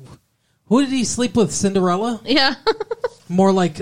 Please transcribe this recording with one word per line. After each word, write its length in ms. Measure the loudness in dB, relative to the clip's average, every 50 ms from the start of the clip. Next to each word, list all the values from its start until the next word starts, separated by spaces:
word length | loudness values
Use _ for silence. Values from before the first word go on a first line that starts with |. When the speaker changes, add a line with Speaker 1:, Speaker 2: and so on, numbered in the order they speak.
| -20 -20 -20 -20 _ _ _ _ _ _ _ _ _
Speaker 1:
"Who 160 | 0 2 2
did 80 | 2 2
he 140 | 0 -2 -2
sleep 320 | -2 -2 -2 -4 0 2
with, 160 | 0 0 0 0
Cinderella?" 680 | -2 -2 0 0 0 0 2 0 0 -2 -4 -6 -6 -4
Speaker 2:
Yeah. 320 | 0 0 2 2 0 -2 -2 -2 -2 -2 -2 -6 -10
<laughs> 360 | -8 -8 -8 -10 -10 _ _ -2
Speaker 1:
More 220 | 0 2 4 4
like 240 | 4 2 0 0 -2 -8